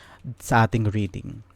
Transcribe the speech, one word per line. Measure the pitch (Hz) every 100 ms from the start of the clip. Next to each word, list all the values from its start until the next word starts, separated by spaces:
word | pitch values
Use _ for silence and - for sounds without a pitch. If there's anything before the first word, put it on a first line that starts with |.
| - - - -
sa | - 120 113
ating | 120 104
reading. | 107 98 - - 110 -